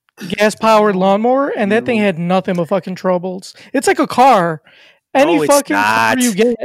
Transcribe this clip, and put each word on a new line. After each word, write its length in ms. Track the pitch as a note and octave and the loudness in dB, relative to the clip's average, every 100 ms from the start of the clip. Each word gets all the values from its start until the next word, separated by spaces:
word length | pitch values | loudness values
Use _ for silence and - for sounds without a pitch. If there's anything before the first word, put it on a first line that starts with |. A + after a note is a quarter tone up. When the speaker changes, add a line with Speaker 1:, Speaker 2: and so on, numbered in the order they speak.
| _ - F3+ | _ -18 -10
Speaker 1:
gas-powered 680 | - G#3+ - A3 G#3+ G#3 F#3 | -2 -2 0 2 4 2 2
lawnmower, 540 | F#3+ G3+ A#3 C4 C#4+ | 0 2 0 0 -2
and 160 | G#4+ G3 | -4 -2
that 120 | A3 | -2
thing 140 | B3 A3+ | 0 0
Speaker 2:
You 60 | |
Speaker 1:
had 140 | G3+ E3 | 0 -2
nothing 360 | F3 F#3+ G3+ F3 | -2 -2 -2 -4
but 120 | D#3+ | -2
fucking 260 | F#3+ F#3 | -4 -4
troubles. 600 | F3+ F#3 F3+ F#3 F#3 - - - | -6 -4 -2 -4 -12 -16 -20 -8
It's 120 | C4+ G4 | -2 0
like 120 | F#4+ | 0
a 80 | C#4 | -2
car. 560 | - C4+ G#3+ E3+ D#3 _ _ - _ _ | 2 4 4 2 -4 _ _ -20 _ _
Any 240 | C4+ D4+ D#4 | 0 2 2
Speaker 2:
No, 60 | |
it's 100 | D4 | 2
Speaker 1:
fucking 240 | C#4+ C#4+ D4+ | 0 0 0
car 400 | A3 A3+ A3+ B3+ | 0 2 2 0
Speaker 2:
not. 60 | |
Speaker 1:
you 100 | B3 | 0
get, 220 | F#3 A#3+ A#3 | 0 0 -2